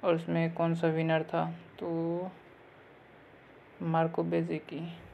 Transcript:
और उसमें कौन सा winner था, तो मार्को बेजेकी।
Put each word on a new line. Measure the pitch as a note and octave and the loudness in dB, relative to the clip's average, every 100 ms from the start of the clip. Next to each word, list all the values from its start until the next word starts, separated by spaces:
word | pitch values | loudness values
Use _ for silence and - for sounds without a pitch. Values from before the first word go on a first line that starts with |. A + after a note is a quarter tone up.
| F#3+ | 4
और | E3 | 2
उसमें | E3 E3 E3 | 2 0 0
कौन | E3 E3 E3 | 2 2 4
सा | E3 | 2
winner | D#3+ D#3+ D#3+ | 2 2 2
था, | D#3+ E3 E3 | 2 -2 -2
तो | E3 - - F3+ E3 E3 E3+ F#3 F#3 - - - - - - - - - - - - - - | -4 -14 -8 -4 -2 -2 -2 -4 -10 -20 -20 -20 -20 -20 -20 -20 -20 -20 -20 -20 -20 -20 -6
मार्को | E3+ E3 E3 E3 | 0 2 2 2
बेजेकी। | E3+ E3+ E3+ D#3+ - - E3 E3+ - | 0 0 0 -4 -6 -10 -10 -12 -16